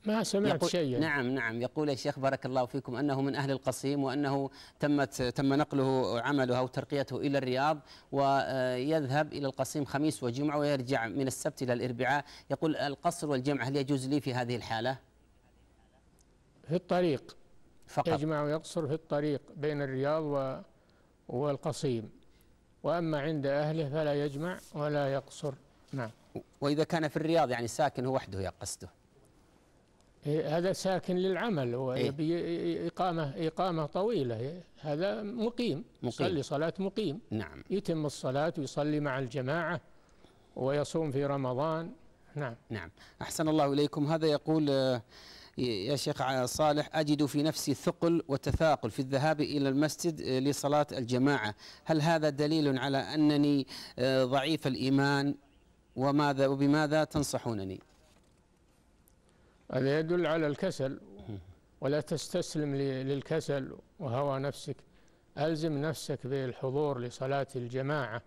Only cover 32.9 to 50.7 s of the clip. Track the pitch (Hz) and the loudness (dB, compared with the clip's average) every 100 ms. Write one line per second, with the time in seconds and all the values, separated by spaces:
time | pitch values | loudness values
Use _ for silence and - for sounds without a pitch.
32.9 | - 180 165 147 135 160 - 185 165 147 | -2 -2 0 -4 -2 -4 0 -2 0 -2
33.9 | 185 208 220 127 110 127 175 165 - 151 | -2 0 0 0 -2 -6 -8 -16 -12 -4
34.9 | 147 190 220 208 240 220 233 240 147 - | -2 -2 -2 -6 -2 -4 -2 -2 -2 -6
35.9 | - 123 - 175 170 127 139 160 - 190 | -6 -6 -2 -2 0 -2 -2 -2 -2 -4
36.9 | - 208 151 - 107 82 71 - 196 - | -2 -4 -4 -6 -4 -4 -10 -4 -4 0
37.9 | 160 147 - 151 131 156 165 135 - 147 | 0 -2 -4 -2 0 0 -2 -6 -2 0
38.9 | 151 147 131 131 135 127 160 160 175 - | 0 0 -2 -2 -4 -2 -2 -2 -4 -8
39.9 | - _ - - - - - 127 143 147 | -20 _ -20 -20 -20 -20 -4 0 0 0
40.9 | 165 160 135 143 139 131 127 156 160 165 | -2 0 0 0 0 -2 0 0 -2 -6
41.9 | 254 - - - - 147 117 _ 110 85 | -12 -20 -20 -14 -8 -8 -8 _ -8 -8
42.9 | - - - - - 156 156 143 139 147 | -16 -20 -12 -10 -2 2 4 4 4 2
43.9 | - 147 160 156 147 - 156 147 135 131 | 0 0 2 2 0 2 2 4 2 2
44.9 | 123 - - - - - - 127 107 101 | 0 -2 -20 -20 -20 -18 -4 -2 0 -2
45.9 | 143 - 143 131 135 127 - 156 147 147 | -2 -2 -2 0 2 0 2 2 4 0
46.9 | 156 151 147 147 147 151 147 - 135 - | -2 2 2 2 2 0 0 -2 -2 -2
47.9 | - 170 170 - 135 - 131 160 143 117 | 0 2 2 0 -2 0 2 4 4 0
48.9 | 104 131 135 151 151 143 147 139 135 151 | -4 -2 2 2 2 0 0 2 2 2
49.9 | - 175 156 - 131 131 135 143 | 0 -4 -2 -2 0 2 0 2